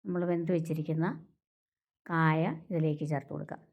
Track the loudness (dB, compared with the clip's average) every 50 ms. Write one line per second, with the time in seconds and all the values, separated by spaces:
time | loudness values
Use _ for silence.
0 | _ -4 -2 -2 0 0 0 0 2 2 0 0 0 0 -2 -2 -2 -2 0 0
1 | 0 0 -2 -6 -14 _ _ _ _ _ _ _ _ _ _ _ _ _ _ _
2 | _ -2 2 4 4 6 4 4 2 0 -2 -6 -8 -4 -2 0 0 0 0 -2
3 | -2 -2 -2 -2 -4 -6 -10 -10 -8 -10 -12 -14 -14 _